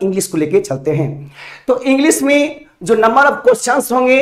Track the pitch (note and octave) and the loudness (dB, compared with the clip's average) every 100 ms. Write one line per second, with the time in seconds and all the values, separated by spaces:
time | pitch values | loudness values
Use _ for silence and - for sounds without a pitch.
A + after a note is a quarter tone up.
0 | F#3+ F#3+ F#3 E3 D3+ F#3+ G3 C3 D#3 D3 | -4 -4 -4 -4 -2 -2 -2 -4 -4 -2
1 | C#3 - - - - - - B3+ B3+ C4+ | -4 -8 -16 -20 -20 -10 -4 -2 0 2
2 | D4 D#4+ C4+ C#4+ D4 D4+ - _ E3+ A3 | 2 2 2 2 0 -4 -20 _ -2 2
3 | A3 B3+ C#4+ C#4 B3 A3+ - C4 - B3 | 2 4 2 2 0 0 0 -2 0 0
4 | B3+ C4 | 2 2